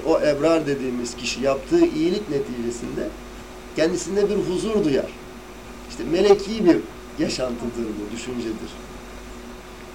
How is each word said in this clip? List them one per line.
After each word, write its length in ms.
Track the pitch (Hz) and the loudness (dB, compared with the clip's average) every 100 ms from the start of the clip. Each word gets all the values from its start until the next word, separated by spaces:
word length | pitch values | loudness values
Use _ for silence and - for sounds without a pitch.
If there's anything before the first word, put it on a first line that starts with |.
| 147 | 4
o 140 | 160 | 6
ebrar 460 | 151 139 156 165 143 | 6 6 6 6 4
dediğimiz 480 | 139 127 123 120 - | 0 0 -2 -4 -4
kişi 260 | 120 113 | -4 0
yaptığı 440 | 135 135 - 170 165 | 2 2 4 6 6
iyilik 440 | 156 165 208 202 | 4 2 2 0
neticesinde 760 | 139 123 120 117 117 127 139 - - - - - - - - | -2 -2 -2 -4 -4 -4 -4 -6 -6 -14 -14 -14 -14 -6 2
kendisinde 540 | 160 175 - 196 202 | 2 2 -2 2 2
bir 60 | 196 | 2
huzur 500 | 156 180 208 214 160 | 2 0 2 2 4
duyar. 200 | 131 - - - - - - - - - | 2 0 -6 -14 -16 -16 -16 -16 -16 -12
İşte 140 | - 160 | -8 0
meleki 540 | 170 202 196 - 220 175 | 4 6 4 0 0 4
bir 120 | 139 - - - - | 4 2 -10 -12 -4
yaşantıdır 680 | 156 - 127 117 117 117 110 104 | -2 -2 -4 -4 -6 -4 -4 -6
bu, 160 | 104 117 | -8 -8
düşüncedir. 580 | 127 123 110 107 - - - - - - - - - - - - - | -8 -6 -4 -6 -8 -12 -14 -14 -14 -14 -14 -14 -14 -16 -16 -16 -16